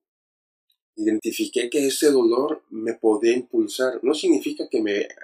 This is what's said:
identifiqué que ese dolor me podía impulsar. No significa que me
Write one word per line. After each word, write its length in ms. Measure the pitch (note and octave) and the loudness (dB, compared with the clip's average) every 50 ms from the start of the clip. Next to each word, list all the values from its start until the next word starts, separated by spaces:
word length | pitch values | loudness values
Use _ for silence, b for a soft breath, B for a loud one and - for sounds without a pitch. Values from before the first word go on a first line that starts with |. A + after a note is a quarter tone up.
| _ _ _ _ _ _ _ _ _ _ _ _ _ _ _ _ _ _ - A2 | _ _ _ _ _ _ _ _ _ _ _ _ _ _ _ _ _ _ -10 -4
identifiqué 720 | G#2+ G#2+ G#2+ A2 - A#2 A2 - A2 G#2 - B2 A#2+ A#2+ | -2 -2 0 0 -2 -4 -4 -4 -4 -2 -2 -2 -2 0
que 160 | - D3+ C#3 | 0 0 0
ese 240 | C3+ C3 - D#3+ D3 | 0 0 2 4 4
dolor 520 | C#3 C3 A#2+ A2+ A#2 B2 C#3 D3+ D#3 - _ - | 4 6 4 4 2 2 0 -2 -4 -6 _ -14
me 240 | G#2 A2 A2 A#2 | -10 -8 -6 -6
podía 400 | A2+ - - A2 G#2+ G#2 A2+ A#2 | -4 0 2 2 2 4 4 2
impulsar. 680 | A#2+ B2 B2 - - F3 - - - - B2+ C3 A#2+ - - | 2 2 -2 -2 0 0 0 0 0 -2 -2 -2 -2 0 0
No 80 | C3 | 0
significa 560 | D3+ D3+ - F#3 D#3 - - D3+ D3 - D3+ - | 0 0 0 -2 -2 -2 -4 -6 -6 -8 -8 -4
que 140 | - A#2 | -4 -2
me 260 | G#2+ G#2 G2+ G2+ - - - - | -2 -2 -2 -2 -4 -6 -10 -20